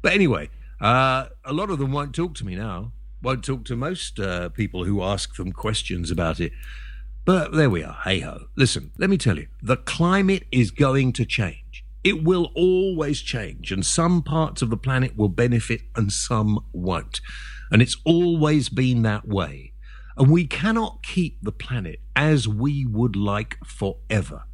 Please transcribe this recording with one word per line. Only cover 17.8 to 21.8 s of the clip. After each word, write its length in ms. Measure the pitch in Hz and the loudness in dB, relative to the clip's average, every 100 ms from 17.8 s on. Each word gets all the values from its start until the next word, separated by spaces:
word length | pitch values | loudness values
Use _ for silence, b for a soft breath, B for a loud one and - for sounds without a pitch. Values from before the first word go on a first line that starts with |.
it's 140 | 123 - | 4 2
always 680 | - 170 175 165 151 151 127 | 4 4 4 4 4 4 2
been 340 | - 127 120 | 0 2 4
that 240 | 110 107 - | 2 0 -2
way. 460 | 98 80 67 - - B B B B | -2 -2 -6 -16 -18 B B B B
And 140 | 135 | 6
we 140 | 165 160 | 6 4
cannot 580 | - 185 226 220 - | -2 0 0 -2 -6
keep 360 | - - 170 - | -4 -2 -2 -2
the 100 | - | -8
planet 480 | - - 127 | -8 -6 -6